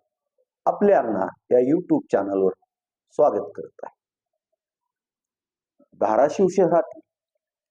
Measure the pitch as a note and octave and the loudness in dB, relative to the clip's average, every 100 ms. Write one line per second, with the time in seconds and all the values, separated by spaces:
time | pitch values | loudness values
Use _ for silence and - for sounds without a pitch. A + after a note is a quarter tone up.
0 | _ _ _ _ _ _ - F3 G3+ F3 | _ _ _ _ _ _ -6 0 2 2
1 | A#2+ F#2+ F#2 - - B2 B2+ D#3 - D3+ | 0 -4 -6 -8 -2 0 2 0 0 -2
2 | - G#2 G2 G2 F#2+ - _ _ _ _ | 0 -2 -2 0 -2 -2 _ _ _ _
3 | _ - D3 - - - - _ - _ | _ 0 0 0 -6 -14 -18 _ -20 _
4 | _ _ _ _ _ _ _ _ _ _ | _ _ _ _ _ _ _ _ _ _
5 | _ _ _ _ _ _ _ _ _ - | _ _ _ _ _ _ _ _ _ -6
6 | G2+ G#2+ D3 D3+ F#3 F#3 E3+ E3+ - - | -2 2 0 2 0 2 2 2 -2 -8
7 | - _ _ _ _ _ _ | -20 _ _ _ _ _ _